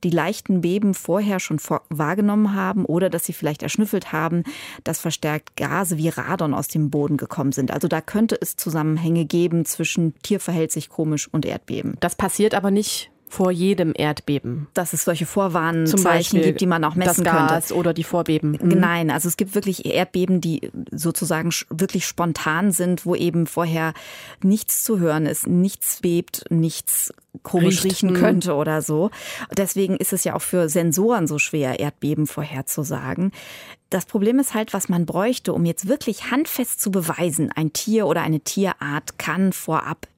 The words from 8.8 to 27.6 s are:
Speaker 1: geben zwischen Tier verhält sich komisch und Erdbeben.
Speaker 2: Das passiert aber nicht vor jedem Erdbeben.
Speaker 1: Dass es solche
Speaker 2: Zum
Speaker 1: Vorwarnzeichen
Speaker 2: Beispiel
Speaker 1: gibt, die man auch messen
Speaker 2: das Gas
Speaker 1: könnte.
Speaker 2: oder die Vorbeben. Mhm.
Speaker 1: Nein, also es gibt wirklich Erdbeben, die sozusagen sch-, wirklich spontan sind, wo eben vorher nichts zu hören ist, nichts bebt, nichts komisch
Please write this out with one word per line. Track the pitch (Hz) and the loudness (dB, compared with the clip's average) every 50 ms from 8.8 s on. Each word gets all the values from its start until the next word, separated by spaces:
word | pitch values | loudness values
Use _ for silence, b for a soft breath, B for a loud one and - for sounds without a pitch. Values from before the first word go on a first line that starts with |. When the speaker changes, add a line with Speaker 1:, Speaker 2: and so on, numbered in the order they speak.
| 151 156 156 160 165 160 165 170 165 | 0 0 0 0 2 2 2 2 2
Speaker 1:
geben | 147 - 170 175 175 165 170 160 | 2 2 2 2 4 2 0 0
zwischen | - - - 170 - - - 170 160 151 _ | 0 -2 -4 -4 -2 0 2 2 0 0 _
Tier | _ - 208 190 | _ -2 -2 -2
verhält | - - 170 170 160 160 | 0 -2 0 0 0 0
sich | - 160 151 - | -2 -6 -6 -8
komisch | - - 165 156 151 147 - - | -4 -4 -2 0 0 -2 -2 -2
und | - 160 143 | -2 -2 0
Erdbeben. | - - - _ - - - - - - 147 | 0 -4 -6 _ -6 -6 -4 -4 -6 -4 -2
Speaker 2:
Das | - 175 - | -4 -4 -2
passiert | _ - 190 - - 202 220 - | _ -2 -2 0 2 2 2 2
aber | 208 180 202 | 2 2 2
nicht | 196 202 214 - - - - - _ _ _ - | 2 2 2 0 -4 -6 -8 -12 _ _ _ -20
vor | - - 196 185 | -2 0 2 2
jedem | 185 170 175 190 202 190 180 160 147 | 2 2 2 2 2 2 2 0 2
Erdbeben. | - 156 151 151 - - - 143 139 - 117 123 156 147 - _ | 0 0 -2 -2 -4 -2 -2 -2 -2 -2 -4 -6 -6 -6 -4 _
Speaker 1:
Dass | - 180 165 - | -4 -2 -2 -2
es | 160 - | -2 0
solche | - 170 156 170 | 0 0 0 -2
Speaker 2:
Zum | 151 - | -2 0
Speaker 1:
Vorwarnzeichen | 208 196 190 165 175 160 165 170 165 160 160 156 196 185 | 0 0 2 2 0 0 2 2 2 2 4 4 4 4
Speaker 2:
Beispiel | 185 170 170 170 - - 185 | 4 4 4 2 2 2 4
Speaker 1:
gibt, | 160 190 170 - | 4 4 2 2
die | 196 | 2
man | 180 175 165 156 | 2 2 2 2
auch | - 165 | 0 2
messen | 175 180 180 170 - 175 | 2 2 2 2 2 2
Speaker 2:
das | 180 | 4
Gas | 165 165 160 156 160 170 165 - | 4 4 4 4 4 2 0 0
Speaker 1:
könnte. | - | -2
Speaker 2:
oder | 175 175 170 165 | 0 2 2 2
die | 170 160 | 0 -2
Vorbeben. | - - 175 165 - 160 156 - 151 147 151 | 0 0 0 2 2 2 2 2 0 0 2
Mhm. | - 175 165 185 | 4 4 6 6
Speaker 1:
Nein, | 185 175 170 170 170 156 | 6 4 2 2 2 0
also | 131 147 151 175 | 0 0 0 -2
es | - - | 0 0
gibt | 214 190 196 | -2 0 0
wirklich | 208 196 196 185 - - | -2 0 0 -4 -4 -2
Erdbeben, | - - 147 180 - _ 185 180 185 185 180 | 0 0 0 0 0 _ 0 2 4 2 2
die | 160 165 160 - - - - - - - | 2 0 -2 -2 -4 -8 -10 -10 -10 -8
sozusagen | - 147 147 165 160 - - 160 170 156 160 170 | -8 -4 -2 -2 -2 -2 -2 -2 -2 0 0 -2
sch-, | 160 - - _ | -2 -2 -4 _
wirklich | - 160 185 185 - 190 - - | -4 -2 -2 0 0 -2 -4 -4
spontan | - - 175 175 151 - - 160 160 165 190 208 | -2 -2 0 0 0 0 0 0 0 2 2 2
sind, | 180 - 180 175 180 170 - | 2 2 2 0 0 0 0
wo | 175 175 | -2 0
eben | - - 175 160 170 170 | 2 0 0 2 2 0
vorher | 151 - - 170 165 160 160 160 160 156 B B B B B B B B B | 0 0 -2 0 0 0 0 -2 -2 -4 B B B B B B B B B
nichts | - 190 202 220 - - - - - | 2 2 2 2 0 -2 -4 -2 0
zu | - 226 196 | 0 0 2
hören | 170 165 151 156 156 147 | 2 2 2 2 0 0
ist, | - 160 - | -2 -2 -2
nichts | - 180 175 180 196 - - - - - - | 0 2 2 2 2 0 -4 -6 -6 -6 -2
bebt, | - 180 170 170 175 - - - - - | 0 2 2 2 0 -2 -8 -14 -6 0
nichts | 165 165 160 165 156 - - - - - - - - - _ _ _ - _ | 2 2 2 2 -2 -4 -6 -4 -2 -2 -2 -4 -6 -12 _ _ _ -18 _
komisch | - - 180 | -2 2 4